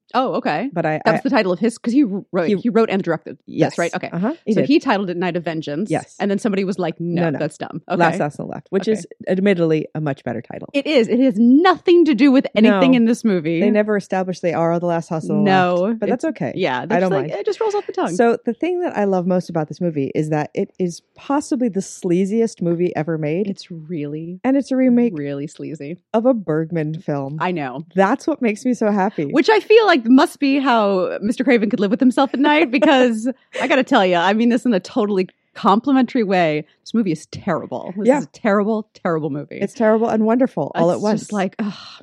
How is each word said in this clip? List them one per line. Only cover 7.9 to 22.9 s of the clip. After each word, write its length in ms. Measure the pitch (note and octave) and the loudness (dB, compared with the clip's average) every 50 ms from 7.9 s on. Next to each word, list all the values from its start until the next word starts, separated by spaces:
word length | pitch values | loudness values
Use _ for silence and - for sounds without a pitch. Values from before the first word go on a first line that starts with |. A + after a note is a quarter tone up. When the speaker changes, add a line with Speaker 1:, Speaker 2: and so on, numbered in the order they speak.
Speaker 1:
Okay. 80 | F3+ F3 | 0 2
Speaker 2:
Last 200 | E3+ D#3+ C#3+ G3 | 2 2 2 0
House 220 | D3+ D3+ - - | -4 -4 -6 -8
on 60 | - | -12
the 60 | - - | -12 -12
Left, 140 | - - _ | -14 -10 _
which 140 | F#3+ G3 G3 A3 | -4 -2 -2 -2
Speaker 1:
Okay. 40 | A3 | -2
Speaker 2:
is 140 | G3+ - - - - - - | -4 -4 -10 -18 -12 -6 -4
admittedly 580 | F#3+ F#3 F#3+ G3+ G3 F3 E3+ D#3+ D#3 D#3 - - - | -2 0 2 2 2 2 2 2 2 0 -2 -4 -6
a 60 | D#3 | -6
much 240 | D#3 C#3+ C3+ - - | -4 -4 -4 -4 -6
better 160 | B2+ A#2 A2+ | -8 -8 -6
title. 300 | - - - - - - - | -8 -10 -14 -14 -14 -6 -4
Speaker 1:
It 140 | C#4 C4+ | -4 -2
is. 220 | C#4+ D#4 C4 A3+ - | 2 2 2 2 2
It 100 | G#3+ B3 | 2 2
has 180 | C4+ C4+ F#3 G3+ | 2 2 4 4
nothing 680 | A#3 A#3+ B3+ D4 F4 F#4+ E4+ D#4 - - F4 F4 E4 | 6 6 6 6 6 4 2 2 4 4 6 6 6
to 80 | D4 C#4+ | 6 4
do 180 | G3 C#4 C#4+ B3+ | 4 4 6 6
with 140 | C#4 C#4+ - - | 4 2 2 2
anything 360 | G#3 A3 G#3+ G#3 F#3+ F#3 C4 C4 | 4 4 6 6 4 4 4 4
Speaker 2:
No. 40 | |
Speaker 1:
in 80 | B3 A3+ | 4 4
this 180 | A3 A#3+ - - | 2 2 0 0
movie. 380 | A3 F#3+ F3+ D3 D#3+ E3+ D#3+ | 0 0 0 0 0 0 0
Speaker 2:
They 100 | F#3 A#3+ | 2 2
never 280 | G#3+ G#3 G#3+ G#3+ G#3+ G3+ | 2 2 2 2 0 -2
established 420 | F#3+ - G3 F#3 F#3+ F#3 F3 - | -2 -2 -2 -2 -2 -4 -6 -4
they 140 | - F3 D#3 | -4 -2 0
are 260 | D#3+ E3+ E3 E3+ F3 | 0 0 0 0 0
the 60 | E3+ | 0
Last 240 | F3 E3+ E3+ E3 - | -2 -2 -2 -4 -4
House 180 | F3 D#3+ - F3 | -6 -6 -4 -2
on 160 | G3+ G3+ G3+ | 0 0 2
the 60 | G3 | 4
Speaker 1:
No. 240 | F#3+ F#3+ F3+ F3+ F3+ | 4 4 4 2 2
Speaker 2:
Left. 260 | F3 F3+ G#3+ A#3 A3+ | 0 0 -2 -2 -2
But 80 | G#3 F#3+ | -2 -2
Speaker 1:
It's, 140 | A#3 B3 - | -2 -2 -2
Speaker 2:
that's 20 | D#4+ - | -4 -4
okay. 160 | - D#3+ A#2+ - | -4 -6 -6 -2
Speaker 1:
yeah, 240 | - F#3 D3 B2+ B2 | -2 -2 -2 -2 -2
Speaker 2:
I 60 | C3 | -2
Speaker 1:
they're 140 | E3+ E3+ F3 | -2 0 0
Speaker 2:
don't 100 | F#3+ F#3 | 2 2
Speaker 1:
just 100 | G3 - F3+ | 0 0 -2
like, 60 | D#3 | -4
Speaker 2:
mind. 120 | - G4+ | -6 -6
Speaker 1:
it 40 | G4+ | -6
just 160 | G#4+ G4 - | -6 -4 -2
rolls 140 | A4+ G#4+ G4+ | -2 -2 -2
off 120 | G#4 - | -4 -4
the 60 | - G#4 | -6 -4
tongue. 220 | - E4 G#3 E3 | -4 -4 -2 0
Speaker 2:
So 240 | F#3+ A#3+ A#3 A#3 - _ | 2 2 2 2 0 _
the 80 | A#3+ A3+ | -6 -6
thing 260 | - - E4 F4+ F4 | -4 -4 -4 -2 -2
that 160 | F4+ D#4+ - | -4 -4 -2
I 80 | - G#3 | -2 -2
love 220 | G3 F#3+ F#3 F3 | 0 0 0 0
most 240 | F#3 F3+ F#3 F3 - | 0 0 -2 -2 -4
about 180 | E3 E3 D3+ - | -4 -4 -4 -6
this 100 | D3+ - | -6 -6
movie 320 | F3+ F3 D#3 D3 C3+ - - | -4 -4 -2 -2 -4 -2 -2
is 160 | - D#3 D3+ | -4 -2 -2
that 200 | D#3+ D3+ D3 - - | -2 -4 -4 -4 -4
it 160 | - G3+ - _ - | -6 -6 -6 _ -6
is 240 | F#3 F3 E3 - - _ _ | -6 -6 -6 -8 -16 _ _
possibly 520 | - - - C#4 D4+ C#4+ - D#4 A#3 B3+ A#3 | -14 -6 -4 -2 -2 -2 -2 -2 -2 -2 -2
the 120 | E3 G3 | -2 -4
sleaziest 800 | - - - - - F#3 E3+ F3+ G3 F#3+ G#3 A3+ A3+ A3 - - F3+ | -6 -8 -10 -8 -4 -2 0 0 0 0 0 0 0 -2 -2 -4 -4
movie 340 | E3+ E3+ E3 F3+ F3 | -2 -2 0 -2 -2